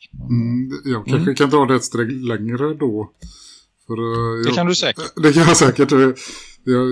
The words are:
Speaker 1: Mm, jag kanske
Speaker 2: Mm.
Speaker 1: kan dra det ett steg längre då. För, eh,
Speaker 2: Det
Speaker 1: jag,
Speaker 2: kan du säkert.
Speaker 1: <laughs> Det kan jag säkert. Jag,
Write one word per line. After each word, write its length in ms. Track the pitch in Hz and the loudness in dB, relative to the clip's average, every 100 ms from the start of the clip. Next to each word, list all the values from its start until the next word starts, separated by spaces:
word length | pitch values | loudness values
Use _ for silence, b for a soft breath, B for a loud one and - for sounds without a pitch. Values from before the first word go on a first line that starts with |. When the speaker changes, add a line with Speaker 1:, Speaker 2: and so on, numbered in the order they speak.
| _ 135 123 | _ -14 -4
Speaker 1:
Mm, 400 | 120 117 120 131 139 139 | -2 -2 -4 -6 -8 -6
jag 200 | 120 101 | -6 -2
kanske 160 | 143 170 | -2 0
Speaker 2:
Mm. 40 | 131 | 0
Speaker 1:
kan 140 | 143 | 2
dra 160 | 147 131 | 2 2
det 100 | 127 | 0
ett 80 | |
steg 280 | - 117 117 | -2 -4 -4
längre 600 | 135 120 110 110 120 147 | -4 -6 -6 -4 -4 -4
då. 380 | 151 143 107 107 _ B B B B B _ - | -2 -4 -4 -8 _ B B B B B _ -12
För, 60 | |
eh, 480 | 113 117 113 117 113 | -6 -4 -4 -4 -4
Speaker 2:
Det 40 | 113 | -2
Speaker 1:
jag, 60 | 123 | 0
Speaker 2:
kan 120 | 175 | 0
du 80 | 180 | 0
säkert. 280 | 156 - 156 - | -2 -4 -8 0
Speaker 1:
<laughs> 80 | |
Det 100 | 151 | 4
kan 100 | 147 | 6
jag 140 | 165 165 | 6 6
säkert. 340 | 143 127 139 | 4 4 2
Jag, 960 | 139 131 127 - - - - - 123 127 | 4 4 2 -10 -18 -20 -12 -2 0 0